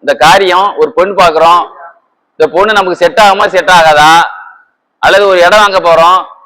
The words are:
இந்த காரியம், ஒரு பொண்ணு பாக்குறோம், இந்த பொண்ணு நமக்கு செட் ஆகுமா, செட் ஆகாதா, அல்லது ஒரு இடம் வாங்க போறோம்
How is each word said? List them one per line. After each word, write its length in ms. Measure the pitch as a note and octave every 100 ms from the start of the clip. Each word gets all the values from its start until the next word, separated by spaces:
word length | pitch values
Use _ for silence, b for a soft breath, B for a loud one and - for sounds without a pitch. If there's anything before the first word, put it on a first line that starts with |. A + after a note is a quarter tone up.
இந்த 120 | - C#3
காரியம், 460 | D3+ F#3+ G3 F3+ G3+ E3+
ஒரு 120 | D#3 C3+
பொண்ணு 160 | F#3
பாக்குறோம், 480 | F#3+ F3 D#3 E3 F3 D#3 - - _ _ _ _ _
இந்த 100 | D#3
பொண்ணு 180 | D3+ G#3 G#3
நமக்கு 240 | F#3+ E3+
செட் 180 | F3 F#3+
ஆகுமா, 200 | G#3 G3 G#3
செட் 180 | F#3 -
ஆகாதா, 360 | F3+ D#3+ D3+ D3+ E3 D3+ - - - _ _ _ _
அல்லது 220 | C#3+ F#3+ G3+
ஒரு 120 | F#3 F3
இடம் 160 | G#3+
வாங்க 140 | G#3 F#3+ E3+
போறோம் 320 | E3 E3+ F#3 - -